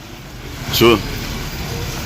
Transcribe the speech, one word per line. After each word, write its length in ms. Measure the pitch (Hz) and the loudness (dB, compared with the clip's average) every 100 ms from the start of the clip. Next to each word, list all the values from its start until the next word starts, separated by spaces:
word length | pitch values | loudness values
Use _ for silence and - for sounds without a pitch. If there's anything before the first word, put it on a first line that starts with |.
| - - - - - - - - | -14 -14 -12 -12 -10 -8 -2 6
શું? 200 | 117 107 - - - - - - - - - - | 8 6 4 -4 -4 -4 -6 -6 -4 -4 -4 -4